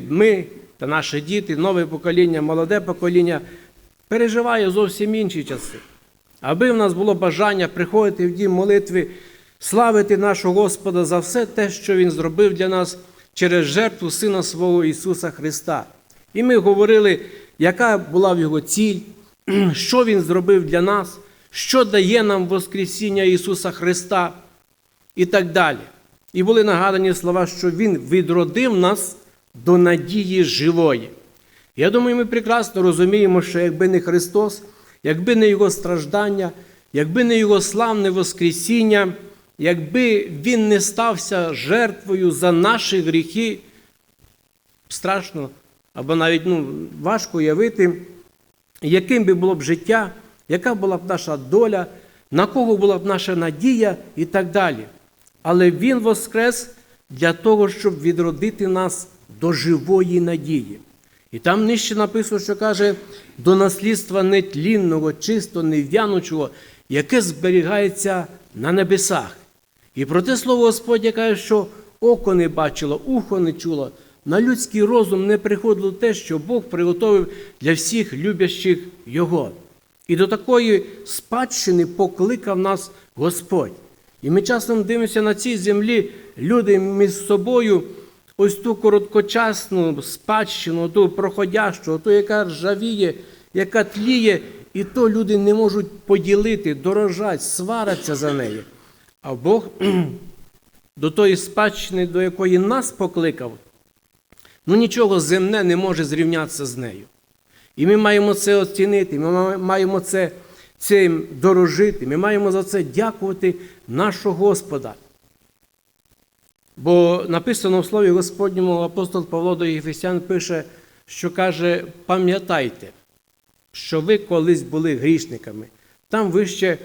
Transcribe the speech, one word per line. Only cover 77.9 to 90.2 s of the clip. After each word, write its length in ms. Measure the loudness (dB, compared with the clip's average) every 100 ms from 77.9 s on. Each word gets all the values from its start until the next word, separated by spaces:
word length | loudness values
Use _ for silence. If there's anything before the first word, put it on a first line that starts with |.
| -4 -4
любящих 640 | -4 -4 0 -2 0 0 -2 -4 -20 -8
Його. 460 | -4 -2 -2 -4 -10 -20 _ _ _ -2
І 80 | 0
до 120 | 2
такої 580 | 0 2 2 4 2 0 -12 -12
спадщини 800 | -12 -6 -4 -4 -4 0 2 2
покликав 760 | 0 -2 0 -2 -2 -4 -2
нас 320 | -2 -2 -6 -20 _ -6
Господь. 560 | -4 -4 -4 -2 -2 -8 -20 _ _ _
І 80 | -2
ми 120 | 0
часом 420 | 2 -2 0 -2
дивимося 380 | 0 -2 -2 0
на 140 | 0 -2
цій 220 | -4 -2
землі, 520 | 0 0 2 0 -2 -6 -20 -8
люди 420 | 0 2 4 2
між 340 | 2 2 2
собою, 680 | 0 -2 0 2 2 4 2 0 -12 -20 _ _ 0
ось 180 | 0 0
ту 200 | -4 0
короткочасну 1300 | 2 2 2 0 0 0 -2 -2 -4 -2 0 -2
спадщину, 880 | -8 -10